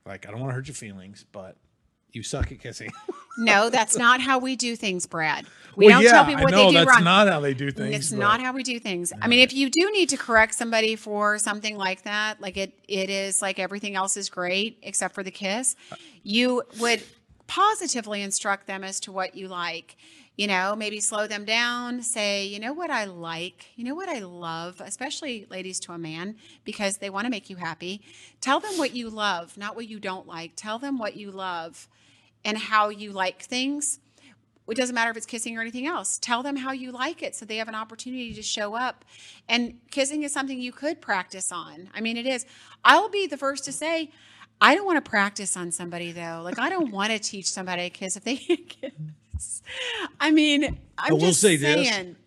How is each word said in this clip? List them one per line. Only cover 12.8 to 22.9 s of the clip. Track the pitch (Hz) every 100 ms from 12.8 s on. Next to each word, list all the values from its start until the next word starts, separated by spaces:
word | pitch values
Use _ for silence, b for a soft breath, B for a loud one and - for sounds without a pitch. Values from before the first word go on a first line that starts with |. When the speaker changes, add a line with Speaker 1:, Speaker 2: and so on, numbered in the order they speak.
| -
Speaker 2:
it | 202 190
is | 196 196 190
like | 196 190
everything | 185 202 202
else | 196 196 208
is | 196
great | - 180 185 220 220
except | 202 196 185
for | -
the | 190
kiss, | - 196 214 262 - B B B B
you | - 214 254 247 - 226
would | 233 226 - _ _ _ -
positively | - 403 440 349 247 208 202
instruct | 196 196 214 196 -
them | 190
as | 190 190
to | -
what | 190 185
you | 185 190
like. | 180 170 165 - - b b b -
You | 208
know, | 185 190
maybe | 214 214 208
slow | 202 214 214
them | 208
down, | 208 226 240 240 247 247
say, | 233 226 208 202 196
"You | 202
know | 220
what | 302
I | 339